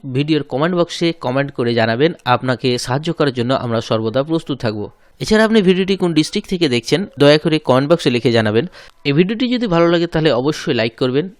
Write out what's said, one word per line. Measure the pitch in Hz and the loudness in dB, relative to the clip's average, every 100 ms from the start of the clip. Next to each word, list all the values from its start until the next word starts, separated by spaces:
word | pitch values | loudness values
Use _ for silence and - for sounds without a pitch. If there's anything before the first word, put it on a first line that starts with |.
| 139 | -6
ভিডিওর | 127 147 156 | -4 -2 -2
কমেন্ট | 139 131 160 180 | -2 -4 -2 0
বক্সে | 170 - 170 | -2 -2 -4
কমেন্ট | 160 127 131 139 | -4 -4 -2 -4
করে | - 120 | -2 -2
জানাবেন। | 120 113 113 156 175 | 0 0 2 0 0
আপনাকে | - 123 127 123 131 123 | -2 0 0 -2 -2 -2
সাহায্য | - 131 156 | -2 -4 -4
করার | 160 147 | 0 0
জন্য | 123 120 | 0 -2
আমরা | 131 120 113 | -2 -2 -4
সর্বদা | - 113 110 117 | -2 -2 -2 -4
প্রস্তুত | 143 160 - 139 | -2 -4 -4 -6
থাকব। | 117 107 101 _ _ _ | -4 -6 -10 _ _ _
এছাড়া | 139 214 | 0 2
আপনি | 220 226 | 4 4
ভিডিওটি | 180 185 185 196 | 4 2 0 0
কোন | 180 | 0
ডিস্ট্রিক্ট | 156 156 208 - | 0 0 -4 -4
থেকে | 185 165 | -2 0
দেখছেন, | 120 - 147 196 - | 0 0 -2 -2 4
দয়া | 143 151 | 6 6
করে | 165 156 | 2 -2
কমেন্ট | - 127 143 | 2 0 2
বক্সে | 165 147 | 2 2
লিখে | 120 123 | 0 2
জানাবেন। | 113 110 107 170 - - _ | 2 2 0 -2 -10 -20 _
এই | 147 | -2
ভিডিওটি | 143 185 226 247 | 0 0 0 -2
যদি | 247 220 | -2 0
ভালো | 170 170 | 2 2
লাগে, | 170 170 | 2 0
তাহলে | 165 156 | 0 0
অবশ্যই | 120 135 156 - | 2 0 -4 -4
লাইক | 123 117 - | -2 -2 -2
করবেন | 131 127 185 - | -2 -2 -4 -12